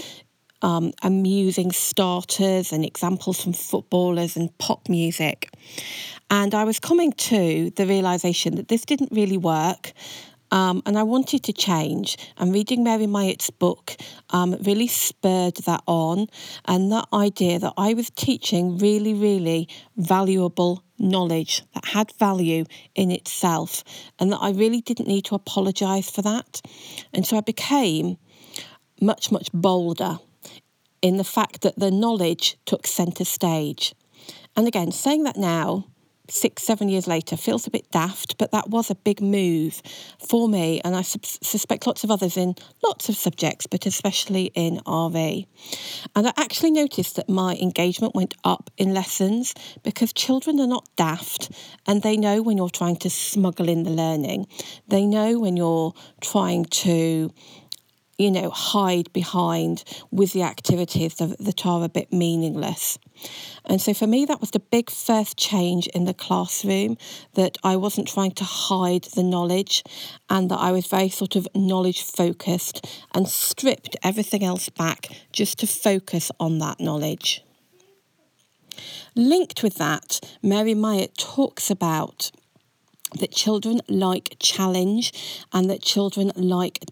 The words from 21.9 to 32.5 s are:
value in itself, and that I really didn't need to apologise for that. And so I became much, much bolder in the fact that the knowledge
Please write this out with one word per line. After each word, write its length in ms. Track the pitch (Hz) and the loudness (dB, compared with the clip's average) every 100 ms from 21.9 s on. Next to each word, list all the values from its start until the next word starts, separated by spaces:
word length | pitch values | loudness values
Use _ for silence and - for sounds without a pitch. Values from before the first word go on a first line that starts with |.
| 208 220 - | -2 -2 2
value 460 | 202 185 165 165 165 - - | 2 2 2 0 -2 -10 -8
in 160 | - 185 | -2 0
itself, 760 | 180 - - 180 160 170 - - - - - | 0 -4 -2 0 0 -2 -8 -12 -20 -12 -2
and 140 | 190 | 0
that 60 | 202 | 0
I 140 | 202 | 0
really 280 | 196 226 233 | 2 2 2
didn't 260 | - 233 - | -2 -4 0
need 200 | 196 - | -2 0
to 80 | |
apologise 720 | 202 - 202 190 185 190 196 - | -4 -2 -2 0 0 0 0 -2
for 140 | - | -2
that. 400 | 208 220 - - - - - - - | -2 -2 -6 -14 -16 -20 -20 -18 -6
And 140 | 190 - | -2 0
so 100 | 214 | 0
I 60 | |
became 760 | 220 - - 285 202 156 175 180 _ - - - - - _ - | 0 -4 2 2 4 2 -2 -4 _ -20 -18 -16 -16 -20 _ 0
much, 280 | 202 - - | 2 2 0
much 200 | 208 - | -2 -2
bolder 640 | 170 190 180 170 165 190 165 - _ - - _ _ _ _ | 0 2 2 0 -2 -4 -6 -12 _ -20 -20 _ _ _ _
in 160 | 185 190 | 2 2
the 60 | |
fact 360 | 185 226 - - | 0 0 0 0
that 180 | 202 - | -2 2
the 120 | 196 | 2
knowledge 640 | 196 233 220 170 170 - | 2 2 2 0 0 -2